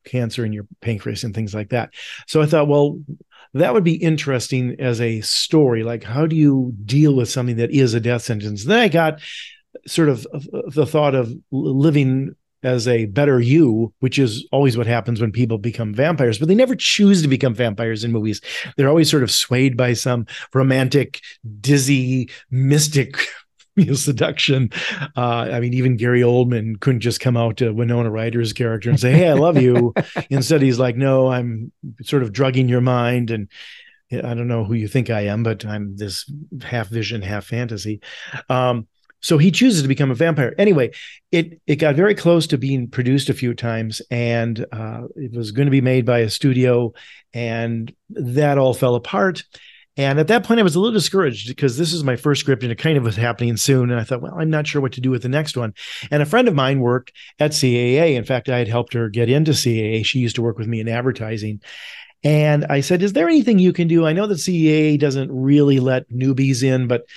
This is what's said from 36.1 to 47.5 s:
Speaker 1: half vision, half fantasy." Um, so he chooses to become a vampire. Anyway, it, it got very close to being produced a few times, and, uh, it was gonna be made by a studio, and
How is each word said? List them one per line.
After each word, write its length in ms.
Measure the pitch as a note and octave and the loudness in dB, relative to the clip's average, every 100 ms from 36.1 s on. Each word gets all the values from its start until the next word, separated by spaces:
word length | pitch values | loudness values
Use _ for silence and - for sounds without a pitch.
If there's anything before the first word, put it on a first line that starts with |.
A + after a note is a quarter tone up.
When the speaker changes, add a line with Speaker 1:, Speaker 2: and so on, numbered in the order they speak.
| F#2+ - D3 D#3 C#3+ | -10 -12 -16 -16 -16
Speaker 1:
half 240 | - B2 G2+ | -8 -6 -4
vision, 340 | A2+ G#2 A#2 | -6 -6 -8
half 240 | F#2+ G#2 - | -8 -8 -8
fantasy." 540 | A#2 B2 G#2+ G2+ G#2+ - - - - - | -8 -6 -8 -10 -10 -12 -20 -16 -14 -4
Um, 400 | B2+ B2+ A#2+ G#2+ _ _ _ | 0 0 -2 -6 _ _ _
so 180 | - D#3+ | 0 4
he 100 | E3+ | 4
chooses 320 | E3 B3+ F#3+ | 6 4 4
to 60 | C3+ | 2
become 240 | C3+ C#3 | 0 0
a 40 | A#2 | 2
vampire. 380 | E3 D#3 B2 - | 0 2 0 2
Anyway, 320 | G3+ E3 A#2+ - - - _ | 4 4 2 -4 -20 -20 _
it, 280 | F3 E3 - - | -2 -2 -4 -2
it 120 | D3+ | 0
got 180 | D#3 C#3 | 2 4
very 180 | G3 | 2
close 320 | G3+ E3+ E3+ D#3 | 2 2 2 2
to 120 | C#3 | -2
being 280 | C3 C3+ A#2+ | -2 -2 -4
produced 400 | - B2 C#3 C3+ | -4 0 0 0
a 60 | |
few 220 | - B2 A2+ | -2 -4 -4
times, 440 | A#2+ A2+ A2 G#2+ - | -4 -4 -6 -8 -8
and, 520 | A#2+ A#2+ A#2 A#2 A2+ - | -4 -2 0 -2 -4 -8
uh, 360 | A2 A2 A2+ A#2+ - | -10 -10 -10 -14 -12
it 160 | C3 | -12
was 180 | A#2 A2 | -10 -6
gonna 220 | G#2+ C#3+ | 0 2
be 100 | C3+ | 2
made 240 | B2+ B2+ A#2 | 2 2 2
by 140 | A#2+ | 2
a 100 | A2 | 0
studio, 640 | - D3 B2+ B2 B2 A#2+ - - - _ | 0 0 2 4 2 0 -6 -20 -20 _
and 580 | A#2 A#2 | -8 -6